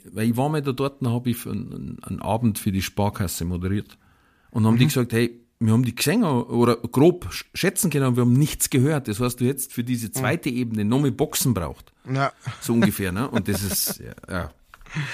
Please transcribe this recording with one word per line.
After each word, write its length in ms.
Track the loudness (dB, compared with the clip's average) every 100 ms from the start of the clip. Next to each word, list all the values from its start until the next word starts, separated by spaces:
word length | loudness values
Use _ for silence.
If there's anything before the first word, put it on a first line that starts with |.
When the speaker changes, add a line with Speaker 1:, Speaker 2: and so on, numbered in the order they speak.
| -12
Speaker 1:
weil 180 | -4 0
ich 80 | 0
war 120 | 0
mal 120 | 0
da 100 | -2
dort, 280 | -2 -4 -2
da 60 | -2
hab 140 | -2 -2
ich 120 | -4
für 140 | -4
einen, 460 | -8 -8 -10 -10 -10
einen 180 | -10 -8
Abend 380 | -2 0 2 0
für 120 | 0
die 120 | -2
Sparkasse 600 | -2 -2 -2 0 -4 -4 -4
moderiert. 520 | -2 -2 -2 -4 -16 _ _ _ _ _
Und 160 | 0 4
haben 100 | 6
die 60 | 4
Speaker 2:
Mhm. 40 |
Speaker 1:
gesagt, 240 | 2 0
"Hey, 260 | 2 0 -2 _ -2
wir 120 | 2
haben 120 | 4
die 120 | 2 0
gesehen 280 | 0 2 2
oder 500 | 0 0 2 4 2
grob 540 | 0 4 6 4 -2
sch-, 140 | -10 -10
schätzen 360 | -2 -2 0 0
können, 280 | 2 2 4
wir 40 |
haben 120 | 4
nichts 360 | 4 4 0 0
gehört." 380 | 2 2 2 -2
Das 120 | -2
heißt, 180 | -2 0
du 60 | -2
hättest 260 | -2 -6
für 120 | -6 -4
diese 220 | -4 -4
Speaker 2:
Mhm. 60 |
Speaker 1:
zweite 360 | -2 -2 -2 -2
Ebene 340 | -4 -2 -2
noch 160 | 2 2
mehr 120 | 2
Boxen 420 | 0 -2 0 0
braucht. 400 | 0 -2 -8 -20 _ -6
Speaker 2:
Ja. 220 | -2 -2 -4 -12 -10
Speaker 1:
So 140 | -2
ungefähr, 380 | 2 2 2 -2
ne? 160 | -2 -2
Und 180 | -2 -2
das 160 | -2
ist, 360 | -2 -4 -4 -6
ja, 140 | -12 -16 -8
ja. 220 | -8 -8 -12 _ -20 -12 -8 -8